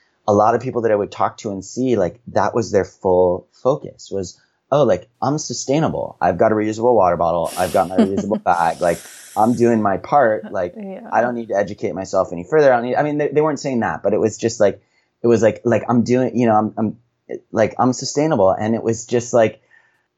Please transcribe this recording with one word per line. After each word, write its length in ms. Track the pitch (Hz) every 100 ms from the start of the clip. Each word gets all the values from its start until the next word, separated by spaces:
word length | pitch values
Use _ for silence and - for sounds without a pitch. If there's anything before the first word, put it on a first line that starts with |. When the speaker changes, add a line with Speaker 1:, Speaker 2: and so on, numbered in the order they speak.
| _ _ -
Speaker 1:
a 60 |
lot 220 | 104 107 120
of 60 |
people 200 | 127 120
that 100 | 113
I 40 | 104
would 140 | 95
talk 280 | - 101 -
to 140 | 113
and 120 | 98
see, 320 | 92 - 131 110
like, 240 | 87 - -
that 200 | 101 101
was 180 | - 98
their 100 | 98
full 640 | 90 - 98 90 90 87 -
focus 580 | _ 123 147 - - -
was, 260 | 98 90 - _ _ _
"Oh, 100 | 139
like, 240 | 123 90 - _
I'm 160 | 123 151
sustainable. 800 | - 123 - 143 143 - 50 -
I've 180 | 90 90
got 140 | 110
a 40 | 107
reusable 380 | 107 107 120
water 220 | 117 90 85
bottle. 340 | 85 85 82 -
I've 140 | 90
got 160 | 98 87
my 80 | 92
reusable 480 | 98 98 101 104
Speaker 2:
<laughs> 80 | -
Speaker 1:
bag. 300 | 87 85 82
Like, 180 | 85 85 - - - -
I'm 160 | 110
doing 280 | 117 117 113
my 160 | 104 92
part. 520 | - 147 127 - 208
Like, 220 | 98 90 -
Speaker 2:
Yeah. 320 | 196 190 226
Speaker 1:
I 80 | 110
don't 140 | 120 120
need 120 | 113
to 80 | 98
educate 380 | 101 104 104
myself 400 | 82 95 95 90
any 100 | 87
further. 300 | 87 156 143
I 20 | 123
don't 100 | 120
need," 60 | 123
I 60 |
mean, 160 | 147 147
they, 100 | 147
they 100 | 139
weren't 200 | 110 139
saying 180 | 147 123
that, 220 | 104 80
but 100 | 101
it 60 | 104
was 180 | 107 -
just 220 | 117 -
like, 220 | 101 - _ _ _ _
it 60 | 120
was 140 | 113
like, 200 | 110 -
like, 200 | 117 110 -
I'm 160 | 120
doing, 320 | 110 123 127 110
you 80 | 120
know, 80 | 107
I'm, 180 | 107 -
I'm, 200 | 110 - _ _ - 60 -
like, 220 | 104 107 -
I'm 140 | 123
sustainable. 580 | 127 - - 156 139 95
And 240 | - 107 113
it 80 |
was 220 | - 113 -
just 280 | 120 117
like, 280 | 123 110 - _ _ _ _ _